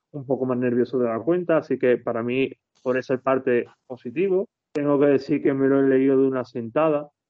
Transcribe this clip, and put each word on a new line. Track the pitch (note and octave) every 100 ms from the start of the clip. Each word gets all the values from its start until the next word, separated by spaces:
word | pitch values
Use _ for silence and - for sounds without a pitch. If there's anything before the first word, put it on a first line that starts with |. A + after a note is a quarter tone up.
| _
un | D3 B2+
poco | B2+ B2+
más | B2
nervioso | B2+ A#2+ A#2+ C3
de | A#2+
la | A2+
cuenta, | A2+ F3 F3 D#3+
así | - C3
que | C3 A#2+
para | - A#2
mí, | A#2+ B2+ C3 - _ _
por | - -
esa | - C3
parte, | C3 C3 C3 A#2+ - _ -
positivo. | B2 B2+ B2 G3 F#3 G#3+ _ _
Tengo | - C#3+ C#3+
que | C#3+
decir | C#3 - D3
que | D3+
me | C3+ C3+
lo | C#3
he | C3+
leído | C3 C3+ C3
de | C3+
una | C3 A#2+
sentada, | B2 A#2 C3 D#3 D3 D3 _ _